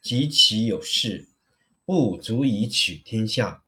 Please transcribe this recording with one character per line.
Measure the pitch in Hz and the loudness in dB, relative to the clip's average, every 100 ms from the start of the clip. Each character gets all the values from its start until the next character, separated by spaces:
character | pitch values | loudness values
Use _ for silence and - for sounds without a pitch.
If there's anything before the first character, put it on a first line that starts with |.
及 | - 123 143 | -2 -2 0
其 | 147 - 107 113 | 4 4 4 0
有 | 95 | 0
事， | - - 113 90 - _ _ _ _ _ - | -2 -2 -2 -4 -10 _ _ _ _ _ -2
不 | 185 120 90 | 2 2 0
足 | - 113 | -4 0
以 | 139 104 117 | 0 0 0
取 | - - 80 | 0 -2 -4
天 | - 110 110 | -6 -4 -2
下。 | - 101 80 | 0 -2 -4